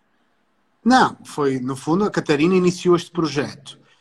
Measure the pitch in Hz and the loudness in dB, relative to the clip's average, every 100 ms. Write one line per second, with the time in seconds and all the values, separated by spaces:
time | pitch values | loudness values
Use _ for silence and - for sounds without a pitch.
0 | _ _ _ _ _ _ _ _ 226 254 | _ _ _ _ _ _ _ _ 2 4
1 | 175 - - - 143 131 127 131 - 180 | 2 -2 -12 -4 -2 -2 -6 -6 -2 0
2 | 208 170 - 143 165 185 180 180 180 170 | 0 -2 0 0 2 2 2 0 0 0
3 | - 175 156 139 113 - - - _ _ | 0 -6 -4 -4 -6 -8 -20 -20 _ _